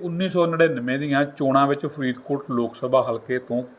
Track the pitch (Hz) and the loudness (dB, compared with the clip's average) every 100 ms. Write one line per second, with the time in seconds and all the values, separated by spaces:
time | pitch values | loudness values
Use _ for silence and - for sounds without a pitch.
0 | 180 170 185 185 170 160 165 127 120 135 | -4 -2 0 2 2 4 4 2 -2 -2
1 | 147 139 143 - 135 135 139 143 147 147 | 0 0 0 0 2 4 4 0 -4 -4
2 | 127 127 - 139 - 123 117 - 127 131 | -4 -4 -4 -6 -4 -2 -2 -4 0 2
3 | 120 113 - 127 - 123 127 | 2 -4 -4 -6 -4 -6 -6